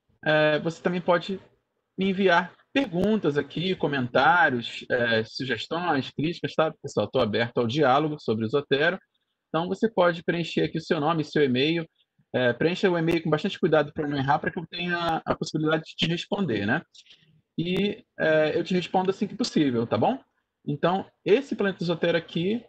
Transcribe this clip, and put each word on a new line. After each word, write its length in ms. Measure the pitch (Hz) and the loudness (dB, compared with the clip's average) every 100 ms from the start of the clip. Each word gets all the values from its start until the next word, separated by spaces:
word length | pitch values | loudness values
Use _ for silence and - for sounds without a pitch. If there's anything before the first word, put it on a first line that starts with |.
| _ _ | _ _
é, 340 | 156 151 151 151 | 0 2 4 2
você 220 | 165 165 | -2 -4
também 200 | 185 180 | -4 -2
pode 360 | 185 175 175 190 - _ _ _ _ - | 0 0 0 -10 -12 _ _ _ _ -4
me 100 | 190 | -2
enviar 480 | 185 185 170 180 - _ | 2 4 4 2 -8 _
perguntas 680 | 277 247 170 196 220 156 143 | -2 -2 0 0 2 0 -2
aqui, 380 | 143 - 185 | -4 -4 -4
comentários, 1080 | 180 156 139 123 127 147 175 156 120 - - - | -2 -2 -2 0 4 4 6 4 0 -6 -10 -4
é, 340 | 127 120 113 | 0 2 0
sugestões, 840 | 113 - 131 110 - 165 175 139 123 | -2 -6 -4 -6 -4 -4 -2 -2 -2
críticas, 440 | - 156 170 151 | -4 -4 -4 -4
tá, 180 | - 160 - | 0 0 -2
pessoal? 260 | 135 - 104 | -6 -4 0
Tô 100 | 135 | 0
aberto 400 | 113 107 117 - | 0 0 0 -2
ao 80 | 117 | 0
diálogo 540 | 147 135 139 156 151 | 2 4 4 0 -4
sobre 240 | - 110 | -4 -2
o 40 | 110 | 0
Zotero. 500 | 143 - 139 165 190 _ _ _ _ _ | -2 0 0 2 -2 _ _ _ _ _
Então, 180 | 160 180 | -4 -2
você 240 | 196 220 | -2 0
pode 320 | 196 175 170 | 2 2 2
preencher 420 | - 170 165 165 | -2 -4 -2 -2
aqui 120 | 160 160 | -2 -2
o 40 | |
seu 200 | - 170 | -2 0
nome, 240 | 147 165 | 0 0
seu 180 | 147 156 | 0 2
e-mail. 460 | 139 123 151 170 160 _ _ _ _ | 2 2 0 0 -4 _ _ _ _
É, 200 | 123 123 | 0 2
preencha 360 | 120 160 180 190 | 2 0 2 2
o 80 | 175 | 2
e-mail 260 | 165 170 | 2 0
com 80 | 160 | 0
bastante 280 | 156 196 - | 0 -2 0
cuidado 320 | 165 156 147 | 2 4 2
pra 140 | - 147 | -4 -4
não 120 | 143 | -2
errar, 200 | 139 156 | 0 0
pra 120 | 180 | -2
que 100 | 185 | -6
eu 60 | 170 | -10
tenha 540 | 170 175 170 170 160 | -8 -4 -2 -2 -2
a 100 | - | -2
possibilidade 500 | - 165 156 156 160 - | -4 -4 -2 0 0 -4
de 100 | - | -6
te 100 | 165 | -4
responder, 600 | 170 - 202 165 104 101 | -4 -4 -4 -2 -2 -2
né? 160 | 156 - - - - _ _ _ - | -2 -6 -20 -20 -20 _ _ _ -6
E, 480 | 175 185 202 - _ - | -2 -2 -2 -4 _ -2
é, 360 | 160 156 151 165 | 2 2 2 0
eu 60 | |
te 120 | 165 | 0
respondo 360 | 180 170 190 185 | -2 0 -2 0
assim 160 | 190 202 | -2 -4
que 80 | |
possível, 520 | - 240 175 143 120 117 | -4 -2 0 2 0 0
tá 100 | 107 | 0
bom? 240 | 170 262 _ _ _ _ | 0 -2 _ _ _ _
Então, 420 | - 147 170 190 - _ | -8 -2 0 -2 -6 _
esse 320 | 160 233 277 220 | 2 2 2 -2
Planeta 280 | 196 180 | -2 -2
Zotero 340 | 175 165 170 165 | -4 -2 0 0
aqui, 440 | - 165 180 233 | -2 -4 -2 -4